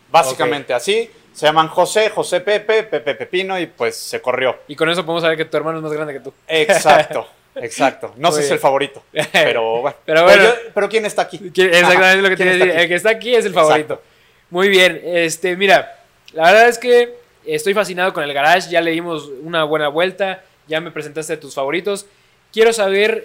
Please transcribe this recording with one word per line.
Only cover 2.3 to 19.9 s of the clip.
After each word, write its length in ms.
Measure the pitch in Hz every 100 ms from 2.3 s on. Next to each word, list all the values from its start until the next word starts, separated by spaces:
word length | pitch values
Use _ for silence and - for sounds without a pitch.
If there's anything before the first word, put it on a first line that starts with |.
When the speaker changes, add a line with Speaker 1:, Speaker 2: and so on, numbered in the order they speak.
| 180
Speaker 1:
Pepe, 420 | 185 208 208 220
Pepe 300 | 208 147 143
Pepino 440 | - 120 180 190 185
y, 80 | 165
pues, 300 | - 117 -
se 240 | - 117
corrió. 360 | 127 123 131 - -
Speaker 2:
Y 80 | 147
con 120 | 160
eso 120 | 175
podemos 180 | 160 170
saber 140 | 170 160
que 100 | 151
tu 100 | 151
hermano 220 | 151 160
es 40 |
más 100 | 156
grande 200 | 151 156
que 80 | 135
tú. 120 | 131 - -
Speaker 1:
Exacto, 800 | 160 151 170 147 147 151 135 - _
Speaker 2:
<laughs> 120 | _ -
Speaker 1:
exacto. 560 | 117 - 135 - 107 110
No 100 | 151
Speaker 2:
Muy 80 | 151
Speaker 1:
sé 60 |
si 40 | 143
Speaker 2:
bien. 40 |
Speaker 1:
el 40 | 143
favorito, 420 | 151 135 139 - - 151
Speaker 2:
<laughs> 140 | 147
Speaker 1:
pero 480 | 185 147 117 113 117
bueno. 160 | 139 -
Speaker 2:
Pero 160 | - 156
Speaker 1:
Pero 40 |
Speaker 2:
bueno. 180 | 180 202
Speaker 1:
yo, 260 | 220 233 -
pero 140 | 202 196
¿quién 160 | 220 208
está 160 | 202
aquí? 160 | 170 175 190
Speaker 2:
¿Quién? 160 | 170 185
Exactamente, 360 | 175 170 185
Speaker 1:
Ajá, 80 | 185
Speaker 2:
es 80 | 190
lo 60 | 196
que 80 | 185
te 60 |
Speaker 1:
¿quién 40 | 185
Speaker 2:
iba 40 |
a 20 |
Speaker 1:
está 100 | 185 185
Speaker 2:
decir. 60 | 165
Speaker 1:
aquí? 60 |
Speaker 2:
El 60 | 170
que 60 |
está 160 | 175 196
aquí 200 | 220 214
es 100 | 233 202
el 40 |
Speaker 1:
Exacto. 140 | 170 156
Speaker 2:
favorito. 340 | 156 151 135 _ _ _ _ _
Muy 180 | 180 196
bien. 320 | 185 180 160
Este, 520 | 151 175 165 156 185 175
mira, 420 | 196 165 - - _ _ _
la 100 | 156 165
verdad 160 | 214 240
es 100 | 233
que 360 | 247 240 240 - _ _ 151
estoy 260 | 151 196
fascinado 400 | 196 180 180 190
con 100 | 175
el 100 | 147
Garage. 360 | 139 147 185 165
Ya 120 | 170
le 80 | 165
dimos 400 | 165 175 156 143 131
una 220 | 156 170
buena 240 | 151 156
vuelta. 560 | 147